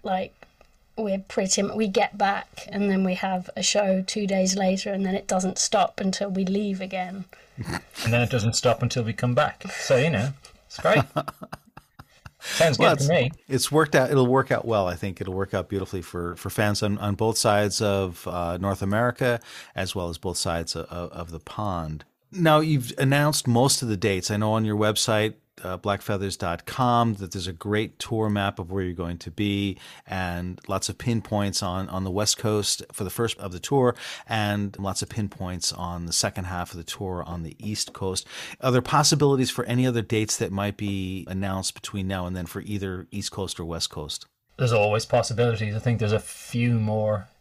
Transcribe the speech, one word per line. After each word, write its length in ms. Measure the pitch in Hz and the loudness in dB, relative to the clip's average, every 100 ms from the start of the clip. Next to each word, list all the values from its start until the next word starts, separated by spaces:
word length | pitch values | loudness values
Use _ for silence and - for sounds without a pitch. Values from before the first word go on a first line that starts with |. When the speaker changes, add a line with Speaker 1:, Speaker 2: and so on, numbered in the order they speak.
Speaker 1:
like, 320 | 214 185 196 _ - _ _ _ _ - | -2 -2 -2 _ -20 _ _ _ _ -6
we're 220 | 214 196 | -2 -2
pretty 420 | 196 - 190 - | -2 -2 0 0
mu-, 140 | 196 208 | 0 0
we 100 | 220 | 0
get 320 | 202 202 202 | 2 0 2
back 480 | 202 196 - - - | 0 0 -6 -16 -8
and 180 | 196 202 | -2 2
then 140 | 190 | 4
we 100 | 190 | 2
have 340 | 180 190 185 180 - | 0 -2 -2 -4 -4
a 60 | |
show 400 | 185 208 196 190 | 0 2 4 2
two 240 | 190 220 196 | 0 -2 0
days 300 | 190 185 190 | 2 2 2
later, 360 | 190 190 208 | 2 0 -2
and 140 | 196 196 | -2 0
then 80 | |
it 140 | 190 - | -2 0
doesn't 280 | 190 185 185 | 0 0 0
stop 440 | - 214 180 - | 2 4 2 2
until 280 | 190 185 202 | -2 0 -2
we 140 | 190 | 0
leave 360 | 190 196 208 190 | 0 0 -2 -4
again. 460 | 185 185 180 196 180 - - - | -6 -6 -6 -10 -14 -18 -20 -10
Speaker 2:
And 560 | - 87 - - 117 | -8 -8 -10 -4 2
then 100 | 120 | 2
it 60 | 120 | 2
doesn't 260 | 127 110 | 2 2
stop 280 | - 123 117 | 2 2 4
until 220 | 120 131 | 0 0
we 80 | 110 | -2
come 240 | 107 123 123 | 0 2 4
back. 260 | - - 185 | 2 -2 -12
So, 260 | - - 131 | -8 4 4
you 140 | 151 | 6
know, 220 | 117 131 135 - - _ | 2 0 -4 -16 -20 _
it's 140 | - | -4
great. 240 | - 214 - | 2 4 2
Speaker 3:
<laughs> 0 | - - - - - _ - _ - - _ - _ | -4 -6 -12 -16 -16 _ -20 _ -20 -20 _ -20 _
Speaker 2:
Sounds 380 | - - 165 135 | -6 4 6 8
Speaker 3:
Well, 160 | 233 | 6
Speaker 2:
good 120 | 147 143 | 6 4
to 80 | |
Speaker 3:
it's, 180 | 170 127 - | 4 2 -2
Speaker 2:
me. 60 | - | -2
Speaker 3:
it's 240 | 135 - | -2 2
worked 220 | 147 156 | 4 6
out. 160 | 151 131 | 4 6
It'll 160 | 143 123 | 4 6
work 260 | 131 131 | 4 4
out 140 | 123 113 | 0 2
well. 200 | 107 92 | 2 2
I 100 | 87 | 0
think 240 | 101 90 | -6 -6
it'll 120 | 95 | -6
work 200 | 95 98 | -4 -2
out 140 | 98 87 | -2 -2
beautifully 320 | 98 92 95 | -4 -4 -6
for, 340 | 87 90 87 87 | -6 -6 -6 -6
for 140 | 98 | -6
fans 320 | - 104 104 | 0 2 2
on, 160 | 107 104 | 0 0
on 160 | 104 | -2
both 240 | 98 110 107 | 0 0 2
sides 420 | 117 104 104 - | 4 4 2 2
of, 460 | 104 98 95 85 - | 2 2 0 -4 -8
uh, 300 | 87 85 87 | -4 -4 -2
North 240 | 98 95 | -2 -2
America, 580 | 98 104 120 - 127 117 - - - | 0 2 2 2 0 0 -6 -18 -12
as 200 | - 92 | -6 -4
well 160 | 95 87 | -4 -6
as 80 | 82 | -4
both 180 | 95 87 | -6 -4
sides 400 | 87 82 85 82 | -2 -2 -4 -8
of, 80 | - | -8
of, 240 | 87 87 | -10 -10
of 180 | 85 82 | -10 -10
the 100 | 82 | -12
pond. 640 | - - 107 90 78 78 - _ _ | -10 -6 -4 -4 -4 -8 -12 _ _
Now, 280 | 190 165 151 | 2 4 6
you've 320 | 156 147 120 - | 4 0 0 0
announced 480 | 135 143 147 151 - | 2 4 2 2 2
most 340 | 117 131 - | 4 4 2
of 80 | 120 | 0
the 80 | 101 | 0
dates. 340 | 110 95 - | 2 0 0
I 60 | 107 | 0
know 160 | 107 | 2
on 120 | 110 110 | 2 2
your 100 | 104 | 2
website, 580 | 107 107 - 107 107 - _ - | 2 2 2 2 2 -4 _ -12
uh, 160 | 92 92 | -10 -4
blackfeathers 580 | 104 98 - 101 98 92 | -2 -2 -2 -2 -2 -4
dot 300 | 90 85 - | -4 -4 -6
com, 480 | - 123 120 117 | 0 2 4 2
that 160 | 98 92 | 0 -6
there's 160 | 98 90 | -8 -8
a 60 | |
great 480 | 80 104 107 110 _ | -8 -2 0 0 _
tour 280 | - 113 107 | -4 0 0
map 300 | 101 98 - | 2 0 -2
of 140 | 87 | -6
where 100 | 98 | -2
you're 100 | 90 | -2
going 260 | 87 85 87 | -4 -6 -6
to 120 | - | -10
be, 480 | 80 101 101 101 92 - - | -2 0 0 -2 -4 -14 -20
and 560 | - 95 92 87 90 90 - | -8 -4 -4 -4 -6 -10 -4
lots 220 | 95 - | -4 -2
of 100 | 98 | -4
pinpoints 640 | - 113 - 107 101 95 | 0 0 0 0 0 -2
on, 260 | 95 92 95 | -2 -4 -4
on 120 | 92 | -4
the 80 | 95 | -2
West 260 | 92 104 - | 0 0 0
Coast 440 | 110 107 101 - - | 0 0 0 -4 -6
for 120 | - | -8
the 40 | 95 | -8
first 300 | - 117 - | -2 -4 -4
of 140 | 98 | -10
the 80 | 90 | -10
tour, 340 | - 139 123 120 - - - | 0 4 4 0 -12 -14 -4
and 480 | 113 104 104 101 98 | 0 2 0 -2 -4
lots 200 | 98 92 | -4 -4
of 80 | 104 | -6
pinpoints 640 | - 101 - 92 90 - | -4 -4 -6 -8 -4 -6
on 340 | 87 87 87 85 | -4 -6 -6 -2
the 60 | |
second 340 | - 107 95 90 | 0 0 -2 -6
half 260 | 90 87 | -6 -6
of 40 | 85 | -10
the 60 | |
tour 400 | 80 - 98 87 | -12 -8 -6 -6
on 200 | 85 87 | -6 -8
the 100 | 80 - | -10 -10
East 320 | 107 107 - | -6 -4 -6
Coast. 340 | - 95 92 - - - - | -4 -4 -4 -8 -14 -14 -2
Are 120 | 131 | 2
there 100 | 123 | 2
possibilities 640 | 123 151 147 143 143 139 127 | 4 4 4 6 4 4 2
for 160 | - 120 | -2 0
any 200 | 120 127 | 2 2
other 160 | 117 | 2
dates 340 | 107 110 107 - | 0 0 0 -2
that 120 | 107 | -2
might 260 | 98 101 101 | -2 -2 -2
be 480 | 104 98 92 95 - | -4 -4 -4 -6 -6
announced 440 | 95 98 95 92 | -4 -2 -2 -4
between 340 | - - 101 92 | -8 -8 -6 -4
now 180 | 95 90 | -2 -4
and 80 | 92 | -6
then 100 | 87 | -6
for 140 | 101 | -8
either 440 | 92 104 98 92 85 | -6 -4 -4 -6 -8
East 180 | 101 95 | -8 -8
Coast 300 | - 92 - | -6 -6 -6
or 40 | |
West 260 | 82 82 - | -8 -6 -6
Coast? 360 | - 73 - - _ _ - | -6 -10 -12 -14 _ _ -2
Speaker 2:
There's 140 | 127 | 2
always 340 | 113 104 107 - | 4 4 2 2
possibilities. 720 | 123 - 113 120 107 107 107 | 0 2 2 2 2 -2 -2
I 20 | |
think 220 | 123 110 | 0 0
there's 120 | 107 | 2
a 60 | 107 | 0
few 540 | - - - 120 120 117 | -2 -16 -6 0 2 2
more 480 | 107 107 107 104 - _ | 2 0 0 0 -4 _